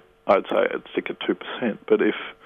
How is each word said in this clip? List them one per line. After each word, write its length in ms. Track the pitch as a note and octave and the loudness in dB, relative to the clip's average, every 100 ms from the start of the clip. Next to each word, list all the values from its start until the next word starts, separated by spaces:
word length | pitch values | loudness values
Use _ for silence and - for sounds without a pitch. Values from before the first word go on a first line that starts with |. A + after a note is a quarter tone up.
| - _ - | -16 _ 2
I'd 180 | G2 - | 2 2
say 60 | - - | 0 0
I'd 80 | - - | -2 -6
stick 180 | - - | -6 -6
at 100 | - - | -4 -4
two 80 | |
percent. 460 | F#2+ - - A#2+ - - | -4 -6 -4 -4 -4 2
But 140 | G#2+ | 4
if, 140 | G#2+ - - - | 4 0 -8 -16